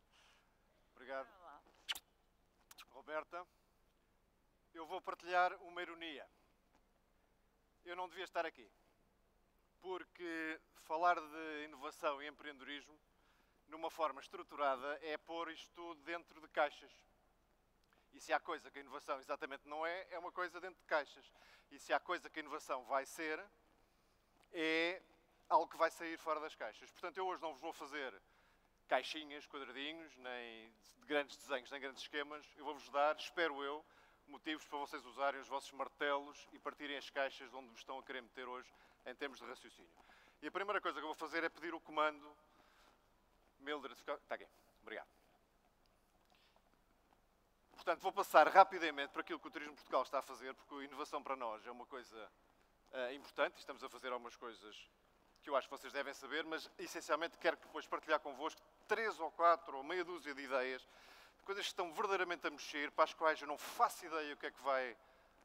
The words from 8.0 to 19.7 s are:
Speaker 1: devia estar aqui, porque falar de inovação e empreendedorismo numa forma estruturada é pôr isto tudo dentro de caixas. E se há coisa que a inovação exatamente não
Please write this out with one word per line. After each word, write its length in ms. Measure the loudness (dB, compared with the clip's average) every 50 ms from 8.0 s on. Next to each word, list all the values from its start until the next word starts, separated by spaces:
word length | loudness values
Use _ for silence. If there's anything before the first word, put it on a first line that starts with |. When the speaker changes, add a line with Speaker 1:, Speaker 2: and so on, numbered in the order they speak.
| -6 -6
Speaker 1:
devia 160 | -6 -8 -6
estar 200 | -2 0 0 0
aqui, 240 | 0 -2 -8 -16 -20 _ _ _ _ _ _ _ _ _ _ _ _ _ _ _ _ _ _ _ _ _ _
porque 800 | -8 -6 -6 -6 -6 -10 -12 -8 -6 -4 -2 -2 -2 -4 -4 -6 -10 _ -20 -14 -4
falar 320 | -2 2 6 6 6 6
de 480 | 4 2 -6 -8 -8 -8 -6 -6 -6 -8
inovação 580 | -10 -10 -10 -10 -10 -6 -2 0 0 0 0
e 60 | -4
empreendedorismo 720 | -8 -10 -10 -12 -12 -12 -10 -8 -8 -8 -8 -10 -14 -20 -20 _ _ _ _ _ _ _ _ _ _ _ _ _
numa 220 | -14 -8 -6 -6 -4
forma 300 | 0 0 0 0 0 -4
estruturada 800 | -12 -10 -10 -10 -10 -8 -2 2 4 4 4 2 0 -2 -4 -4
é 160 | -4 -4 -4
pôr 320 | -4 -4 -6 -4 -4 -4 -4
isto 220 | -6 -10 -14 -16 -14
tudo 280 | -12 -10 -10 -10 -10 -8
dentro 380 | -6 -6 -6 -8 -10 -18 -20
de 60 | -16 -2
caixas. 420 | 2 4 4 4 2 -4 -16 -20 -20 -20 -20 -20 _ _ _ _ _ _ _ _ _ _ _ _ _ _ _ _ _ _ _ _
E 80 | -20 -10
se 140 | 0 4 4
há 60 | 4
coisa 300 | 4 0 -6 -6 -6 -10
que 80 | -14 -14
a 20 |
inovação 360 | -12 -12 -12 -8 -4 -4 -4
exatamente 480 | -4 -4 -4 -4 -4 -4 -6 -8 -8 -8
não 200 | -8